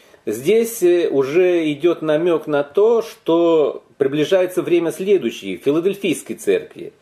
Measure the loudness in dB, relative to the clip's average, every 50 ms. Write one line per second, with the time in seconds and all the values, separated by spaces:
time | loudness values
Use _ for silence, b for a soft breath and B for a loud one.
0 | b b b b b -8 -8 -4 0 0 2 2 0 -2 -2 0 2 2 4 2
1 | 2 0 0 0 0 2 2 2 2 2 2 0 0 -2 -2 0 0 0 0 0
2 | 0 0 0 0 2 0 0 0 -2 -2 -2 -2 -2 -2 0 2 2 4 2 2
3 | -2 -4 -12 -6 -2 0 2 2 4 4 4 4 2 0 -2 -6 -12 _ _ -4
4 | -2 -2 0 -2 0 2 2 2 0 0 -2 -4 -2 0 0 0 0 -2 -4 -4
5 | 0 0 0 0 0 -4 -6 -6 -8 -10 -10 -2 0 0 0 2 0 -2 -2 -2
6 | -2 -4 -4 -4 -6 -10 -12 -4 -2 0 0 0 -2 -6 -14 -16 -18 -18 -18 b